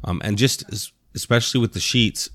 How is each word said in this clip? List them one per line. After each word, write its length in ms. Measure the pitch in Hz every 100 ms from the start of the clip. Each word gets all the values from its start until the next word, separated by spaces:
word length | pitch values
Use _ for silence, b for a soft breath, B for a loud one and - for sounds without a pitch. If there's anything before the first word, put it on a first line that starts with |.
Um, 160 | - 87
and 120 | 104 107
just 280 | 127 - -
es-, 220 | 107 - _ _
especially 480 | - - 117 - 131
with 120 | 113
the 60 | 95
Sheets 520 | - 127 107 - -